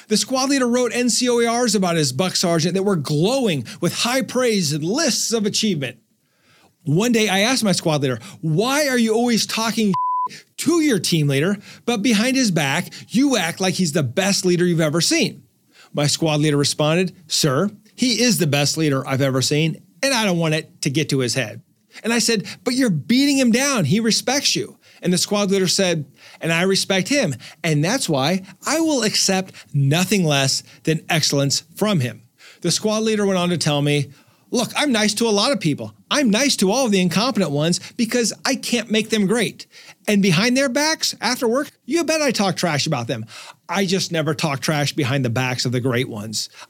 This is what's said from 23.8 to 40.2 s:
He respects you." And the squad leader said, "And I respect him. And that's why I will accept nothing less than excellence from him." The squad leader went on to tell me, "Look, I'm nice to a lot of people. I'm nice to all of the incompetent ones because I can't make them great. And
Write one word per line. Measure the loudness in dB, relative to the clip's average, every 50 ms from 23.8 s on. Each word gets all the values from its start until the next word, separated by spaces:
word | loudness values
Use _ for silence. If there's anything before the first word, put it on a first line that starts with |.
| 2
He | 2 2 2
respects | 2 0 0 0 0 0 -2 0 0 0 -2
you." | -2 -4 -8 -12 _ _ -20 -20 -6
And | -2 -2
the | 0 0
squad | 0 0 0 0 2 2
leader | 2 2 2 2
said, | 2 2 2 2 0 -2 -4 -8 -14 _ -20 -20 -16 -8
"And | -4 -2
I | 0 2
respect | 2 2 2 0 0 0 0 -2 0 0
him. | 0 0 0 0 -4 -6 -10 -20 -16 -6 -2
And | 0 0 2 2
that's | 0 0 -2 -2 -2
why | 0 0 0 0 0 -2 -4 -8 -20 _ -4
I | -2 0 0
will | 2 2 0 2 0
accept | 0 0 0 0 0 0 0 -2 -6 -12 -20 -20 _
nothing | -2 0 2 2 4 2 2 2 2 2 2
less | 2 2 2 2 0 -2 -4 -6 -10 -20 -6
than | -2 -2 -2 -2 -2 -2
excellence | -2 0 0 0 0 0 0 0 -2 -4 -6 _ -6
from | -4 -2 0 0 0
him." | -2 -2 -6 -12 -20 _ _ _ -20 -20 -20 -6
The | -4 -2
squad | -2 0 0 0 0 0 0
leader | 0 0 0 0
went | 0 0 0
on | 0 0
to | -2
tell | -2 0 0 0 0
me, | 2 2 0 0 -2 -4 -10 -20 _ _ _ _ _ -4
"Look, | -2 -2 -2 -2 -2
I'm | -2 0 2
nice | 2 2 2 0 0
to | 0 0 2
a |
lot | 2 2 2 2
of | 0 0
people. | 0 -2 -2 -2 -6 -12 -14 _ -6 -2
I'm | 0 2 2 4
nice | 4 4 4 2 2
to | 2 2 2
all | 2 2 2
of | 2
the | 2 2
incompetent | 2 2 2 2 0 2 2 0 0 0
ones | 0 0 2 0 0 -2 -4 -10 -4
because | -4 -4 0 0 0 0 -2 -4 -4 -4
I | -2 -2
can't | -2 -2 -2 -2 -2 -2 0
make | 0 0 0 0
them | 0 0 2
great. | 2 2 0 0 -2 -4 -10 -20 _ _ -20 -20 -20 -20 _ -2
And | 0 2 4